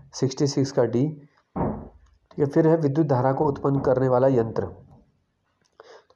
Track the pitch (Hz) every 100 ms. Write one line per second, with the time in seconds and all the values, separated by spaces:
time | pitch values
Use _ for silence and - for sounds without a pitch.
0 | - - 131 - 143 143 135 - 117 120
1 | 151 - - _ _ - - - - -
2 | _ _ _ - 143 165 156 165 147 143
3 | 151 127 131 135 151 139 143 139 135 127
4 | 131 123 135 127 110 107 95 - - -
5 | _ _ _ _ _ _ _ _ - -
6 | _